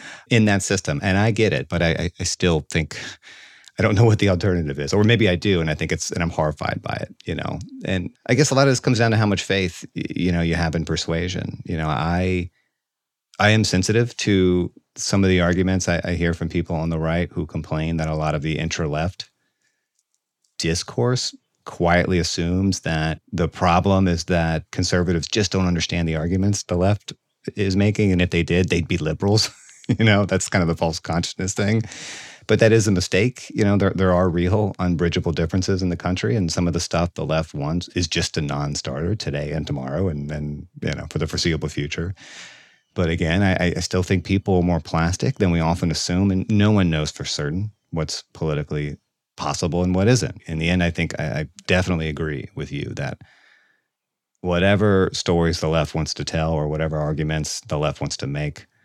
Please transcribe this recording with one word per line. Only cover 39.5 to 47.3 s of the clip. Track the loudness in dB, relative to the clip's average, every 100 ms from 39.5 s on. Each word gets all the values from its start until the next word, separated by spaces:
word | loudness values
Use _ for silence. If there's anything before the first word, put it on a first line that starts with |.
and | -4 -4
tomorrow | -6 -4 -2 -2
and, | -2 -6
and, | -6 -6 -8 -12 -8
you | -6
know, | -6 -6
for | -4
the | -4
foreseeable | -2 -2 -2 -4
future. | -6 -6 -6 -6 -8 -14 -20 -20 -20 -20 _ _
But | -2 0
again, | 0 0 2
I, | 2 2 0 -2
I |
still | -2 -2
think | 2 0
people | 2 -2 2 2
are |
more | 2 0
plastic | -2 0 0 0 -2 0
than | 2
we | 2
often | 2 0 0
assume, | -2 -2 0 2
and | 0 0
no | 2 4
one | 4 4
knows | 2 -2
for | -6
certain | -8